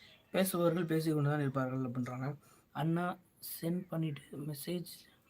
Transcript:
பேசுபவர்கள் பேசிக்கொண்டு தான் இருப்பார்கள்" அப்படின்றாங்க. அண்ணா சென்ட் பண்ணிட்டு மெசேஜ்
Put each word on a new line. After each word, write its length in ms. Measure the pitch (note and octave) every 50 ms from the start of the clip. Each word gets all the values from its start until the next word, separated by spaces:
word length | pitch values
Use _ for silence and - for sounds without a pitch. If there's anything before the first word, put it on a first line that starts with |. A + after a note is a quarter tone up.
| - - - - _ - -
பேசுபவர்கள் 520 | F3+ F#3+ F#3+ - E3+ E3+ E3 D#3+ F3+ F3
பேசிக்கொண்டு 440 | D#3+ D#3+ D#3+ D#3 E3 D3+ D3+ C#3+ C#3+
தான் 100 | D3+ D3+
இருப்பார்கள்" 440 | C#3+ C3+ C3 C3+ C3 B2+ C3 C3 C3
அப்படின்றாங்க. 440 | B2 A#2+ B2+ B2 B2 B2+ B2+ C3 C#3+ C#3+ - - - - - _ _ -
அண்ணா 320 | D3 D3 E3 E3 F3 F3 F3+ - - - _ _ -
சென்ட் 460 | - - - - E3 E3 F3 F3+ F#3 -
பண்ணிட்டு 340 | E3 E3 D#3+ D#3 C#3+ C#3 - -
மெசேஜ் 540 | - C#3 C#3+ D3+ D3 - - E3+ F3 F3+ E3+ - - - - - - _ _